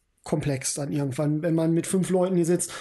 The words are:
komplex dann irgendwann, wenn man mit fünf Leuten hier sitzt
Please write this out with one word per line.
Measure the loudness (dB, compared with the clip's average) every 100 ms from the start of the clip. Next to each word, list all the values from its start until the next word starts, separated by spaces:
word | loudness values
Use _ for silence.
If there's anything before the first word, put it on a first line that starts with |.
| _ _
komplex | -4 -2 0 -2 -4 -6
dann | -4
irgendwann, | -2 -2 0 0 0
wenn | 0 2
man | 2
mit | 2 2
fünf | 0 2
Leuten | 2 2 2
hier | 2
sitzt | 2 -2 -10